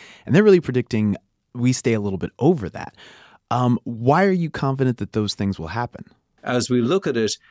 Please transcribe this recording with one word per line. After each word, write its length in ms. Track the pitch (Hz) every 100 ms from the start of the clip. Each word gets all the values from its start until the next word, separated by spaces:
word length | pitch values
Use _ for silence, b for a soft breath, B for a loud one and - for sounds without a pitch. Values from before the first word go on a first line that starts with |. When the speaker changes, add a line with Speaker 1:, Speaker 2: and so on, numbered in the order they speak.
| B B -
Speaker 1:
And 80 |
they're 80 | 147
really 200 | 214 185
predicting 560 | - 123 120 110 107 95 - _ _
we 200 | 120 123
stay 180 | 123 123
a 80 | 113
little 180 | 101 95
bit 140 | - -
over 300 | 139 175 92
that. 260 | - - B B B B B _
Um, 280 | 120 123 123
why 400 | - 117 120 156
are 80 | 196
you 180 | 190 160
confident 500 | - 139 135 131 120
that 120 | 104
those 240 | 110 104 -
things 240 | 101 92
will 80 | 80
happen? 380 | 101 120 - - _ _ _
Speaker 2:
As 280 | - 123 123
we 100 | 123
look 260 | 117 185 180
at 120 | 120
it, 200 | 107 - b